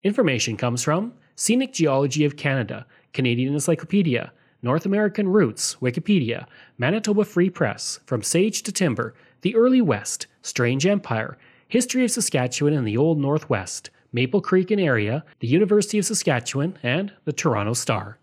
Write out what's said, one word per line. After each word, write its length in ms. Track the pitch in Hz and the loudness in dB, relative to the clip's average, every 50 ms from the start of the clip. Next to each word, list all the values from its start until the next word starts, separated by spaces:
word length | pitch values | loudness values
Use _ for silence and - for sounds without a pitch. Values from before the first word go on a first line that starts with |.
Information 540 | - 190 208 - 233 156 131 113 - - 110 | 0 0 0 2 2 2 2 0 -2 -4 -4
comes 280 | 101 - 123 117 123 - | -2 -2 -2 -2 -2 0
from 300 | 151 151 180 214 240 - _ _ _ _ | 0 0 0 -2 -6 -10 _ _ _ _
Scenic 380 | - - - 226 254 269 - | -6 0 0 2 2 0 -2
Geology 520 | - - 165 147 135 135 143 139 123 151 151 | 0 0 2 2 2 2 0 0 2 0 0
of 120 | 143 143 | 0 0
Canada, 500 | - - 143 135 135 113 92 - 104 - _ _ _ _ _ | -2 -4 -2 -2 -2 -4 -4 -8 -12 -14 _ _ _ _ _
Canadian 420 | - - 131 123 123 120 127 135 143 | -4 -2 0 0 2 0 0 -2 -2
Encyclopedia, 800 | 151 143 - 165 156 - - - 202 190 160 120 117 - - _ _ _ _ _ _ | -2 0 0 -2 -2 -2 -2 0 0 2 2 0 -2 -4 -8 _ _ _ _ _ _
North 240 | - 120 135 165 - | -2 -2 -2 0 0
American 420 | 196 196 208 214 208 208 - 208 185 | 0 0 0 0 0 0 -2 -2 2
Roots, 480 | 185 214 180 117 104 - - - - | 4 4 2 2 0 -4 -6 -6 -6
Wikipedia, 720 | _ 127 127 123 175 - - 208 180 131 110 117 - - _ - - - _ _ - | _ -4 -2 -2 -2 0 2 2 2 2 0 -4 -8 -10 _ -20 -20 -20 _ _ -2
Manitoba 460 | 120 139 190 220 208 214 208 208 202 | 0 0 0 0 0 0 2 2 0
Free 260 | 196 - 180 180 190 | 0 2 2 2 2
Press, 500 | 180 - 156 107 101 - - - - - _ | 2 0 -2 -2 -2 -6 -8 -10 -10 -12 _
From 160 | - 131 113 | -4 -4 -4
Sage 400 | 101 - - 165 190 220 208 - | -2 0 0 2 2 2 0 -4
to 100 | - - | -8 -6
Timber, 420 | 196 - 190 156 113 - 113 92 - _ _ _ _ _ | -4 0 0 0 0 -2 -6 -8 -10 _ _ _ _ _
The 140 | - 185 240 | -4 0 2
Early 240 | 226 233 254 262 254 | 4 4 6 6 4
West, 460 | 233 160 113 101 - - - - - _ _ _ | 4 4 2 0 -2 -8 -10 -10 -10 _ _ _
Strange 440 | _ - - - 123 120 127 135 139 | _ -10 -2 0 0 0 2 2 2
Empire, 500 | 190 208 202 - - 120 110 113 - - _ _ _ _ _ _ _ | 2 2 0 -2 -4 -4 -4 -4 -6 -10 _ _ _ _ _ _ _
History 360 | - 240 247 247 - 254 254 | 0 0 0 0 0 0 0
of 60 | 226 | 0
Saskatchewan 640 | - 240 - - - 139 123 123 - - 147 147 151 | 0 -2 -2 0 0 0 0 0 -2 0 0 2 2
and 120 | 147 123 | 2 0
the 100 | 107 104 | 0 0
Old 220 | 117 143 165 165 151 | 2 2 2 2 0
Northwest, 720 | 139 139 147 156 - - 131 98 92 - - - _ - _ _ _ _ | 0 0 0 -2 0 -2 -2 -2 -2 -8 -12 -14 _ -18 _ _ _ _
Maple 280 | - 120 127 127 - 202 | -2 -2 -2 0 0 -2
Creek 300 | - - 185 185 185 185 | 0 2 2 2 2 2
and 100 | 214 202 | 0 0
Area, 440 | 185 151 127 113 104 104 120 151 - - - _ | 2 2 2 2 2 0 -2 -4 -6 -10 -12 _
the 100 | - 117 | -2 2
University 500 | 135 175 214 185 208 208 202 - - 208 | 2 2 4 4 4 2 2 2 -2 -2
of 60 | 190 | -2
Saskatchewan, 760 | - 220 - - - 139 120 - - - 135 143 175 185 - | 0 -4 -2 0 0 0 0 -2 -4 -4 -2 -2 -2 -4 -4
and 300 | - 120 127 170 196 202 - _ _ | -4 -2 -2 -2 -2 -6 -10 _ _
the 80 | 156 | -6
Toronto 400 | 151 - - 165 117 104 101 104 | -6 -2 0 0 0 0 0 -2
Star. 460 | 120 - - - 117 98 90 98 110 _ | -2 -4 -2 -2 -2 -2 -4 -10 -16 _